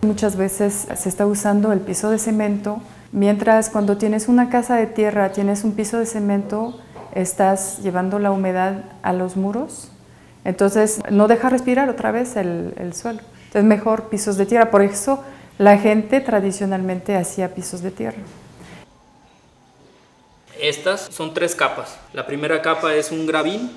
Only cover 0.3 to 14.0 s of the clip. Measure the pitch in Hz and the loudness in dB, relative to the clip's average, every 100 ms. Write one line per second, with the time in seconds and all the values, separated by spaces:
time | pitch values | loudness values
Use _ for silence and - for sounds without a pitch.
0.3 | 190 190 190 202 202 - - 190 180 208 | 0 -2 0 -2 -2 -8 -6 -6 0 0
1.3 | 202 208 208 214 196 196 180 214 220 220 | 0 2 2 2 0 -2 -4 -2 0 0
2.3 | 214 214 202 202 208 - - - - 202 | 0 0 -2 -4 -8 -12 -20 -8 0 2
3.3 | 208 220 220 220 220 202 202 214 214 214 | 2 4 4 4 -2 0 2 2 0 2
4.3 | 247 247 247 233 240 220 226 214 208 196 | 4 4 2 0 0 0 0 0 2 0
5.3 | 196 202 202 220 208 208 233 226 220 202 | 0 0 0 -2 -2 -4 -2 -4 -2 0
6.3 | 202 196 208 226 247 - - - - 180 | 0 -2 -4 -6 -10 -18 -20 -10 -4 -4
7.3 | - 196 190 - - 196 175 185 202 202 | 2 2 2 -2 -6 -4 -2 -2 0 0
8.3 | 196 190 185 185 196 - - - 180 180 | 0 0 0 0 -2 -10 -8 -4 -2 -2
9.3 | 185 190 208 311 - - - - - - | -2 -2 -4 -6 -10 -20 -20 -20 -20 -20
10.3 | - - 185 196 208 214 214 - 202 208 | -10 -6 0 2 4 2 0 -2 2 4
11.3 | 233 254 254 247 247 277 233 220 220 247 | 4 4 0 2 0 0 -2 -2 -2 -4
12.3 | 233 180 170 175 - 180 175 233 220 - | -4 -4 -4 -6 -8 -10 -8 -10 -10 -14
13.3 | - - 208 208 208 220 220 | -20 -4 2 6 6 4 -2